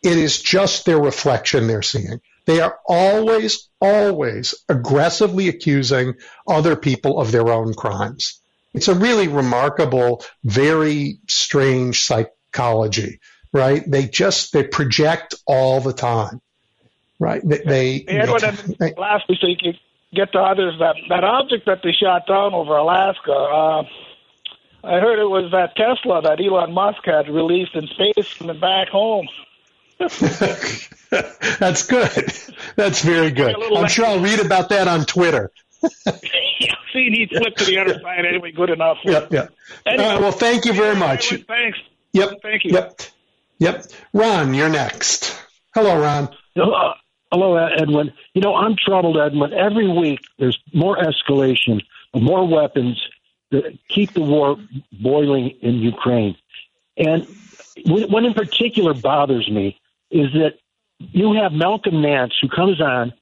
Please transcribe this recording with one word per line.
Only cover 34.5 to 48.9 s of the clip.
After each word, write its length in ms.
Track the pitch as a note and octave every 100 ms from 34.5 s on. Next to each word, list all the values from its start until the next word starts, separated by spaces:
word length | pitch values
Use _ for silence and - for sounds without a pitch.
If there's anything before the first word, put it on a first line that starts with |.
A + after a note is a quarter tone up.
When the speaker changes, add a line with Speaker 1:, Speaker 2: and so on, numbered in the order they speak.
| F#3+ F3+
Speaker 1:
that 180 | G3+ F#3
on 180 | E3+ D3
Twitter. 460 | - F3 C#3+ G2 _ _ _
<laughs> 100 | E4 - - - - - - -
Speaker 2:
Yeah, 140 | - - -
see, 160 | C4 B3+
he 160 | A3+ G#3+
flipped 320 | - F#3+ F#3+
to 80 | G3
the 140 | F#3+
other 200 | F#3+ -
side 240 | F3 F3+
anyway. 280 | F3 F3+ F3
Good 180 | D#3+ F3+
enough. 300 | E3 E3 D#3
Speaker 1:
Yep, 280 | F#3+ D#3+ D3+
yep. 200 | D3+ - _ - -
Speaker 2:
Anyway. 200 | - B3
Speaker 1:
All 80 | G#3
right, 100 | G3+
well, 100 | G3+
thank 340 | - A#3 A#3+ A#3
you 80 |
very 220 | G3 G#3+ G3+
much. 380 | E3 C3 -
Speaker 2:
Edwin, 120 | F#3 -
thanks. 320 | A#3 A#3 - - _ _
Speaker 1:
Yep. 160 | F#3 G3+ G3+
Speaker 2:
Thank 220 | G#3+ G#3+ -
you. 80 |
Speaker 1:
Yep. 280 | F3+ F3+ - - _ _ _ _ _
Yep. 280 | E3 - - - -
Ron, 400 | G3+ A3 G3 C#3
you're 160 | C3+ D#3
next. 680 | D#3 A#2 - - - - - - _ _
Hello, 260 | - G#3 E3+
Ron. 300 | D3 C#3+ C#3+ - _ -
Speaker 3:
Uh, 380 | F3 - F3 - _ _ _
hello, 240 | F3 F#3+ E3+
Edwin. 580 | E3 D#3+ D#3 D3 D3 - - -
You 60 |
know, 120 | G3+
I'm 220 | - G#3 G#3
troubled, 420 | -